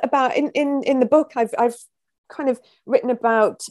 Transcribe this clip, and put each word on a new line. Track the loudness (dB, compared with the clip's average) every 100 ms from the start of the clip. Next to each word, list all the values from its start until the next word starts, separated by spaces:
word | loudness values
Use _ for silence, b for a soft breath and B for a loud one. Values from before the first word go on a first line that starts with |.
about, | -2 0 0 0
in, | -2
in, | -2 -2 -2
in | -2 0
the | 2
book, | 2 2 -2
I've, | -4 0
I've | -2 -2 -18 _ _ _ -20
kind | -6 -4
of | -4 _ _ -2
written | 0 0
about, | -2 0 2 2 -2 -10